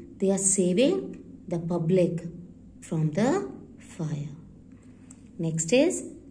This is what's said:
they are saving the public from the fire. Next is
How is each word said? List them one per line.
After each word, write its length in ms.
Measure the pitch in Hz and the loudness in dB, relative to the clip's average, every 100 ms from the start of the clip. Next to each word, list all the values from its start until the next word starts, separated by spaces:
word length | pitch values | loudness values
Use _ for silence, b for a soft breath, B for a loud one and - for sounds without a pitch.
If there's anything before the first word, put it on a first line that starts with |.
| B - | B -2
they 120 | 196 | 0
are 60 | 196 | 2
saving 580 | 196 - 180 180 285 392 - - - - - | 2 2 4 4 4 2 -4 -12 -16 -18 -6
the 100 | 170 | -4
public 640 | 165 170 160 185 165 - - - - - - - | -2 -2 2 4 4 0 -8 -12 -18 -20 -20 -20
from 300 | - 160 151 | -6 0 0
the 380 | 185 247 392 392 - - - | 2 2 2 -2 -12 -18 -20
fire. 560 | - - 156 147 143 - - - - B B B B B B - | -16 -8 -6 -6 -8 -14 -20 -20 -20 B B B B B B -6
Next 340 | 165 160 - | -4 -4 2
is 320 | 247 339 - - - - | 4 4 0 -8 -14 -20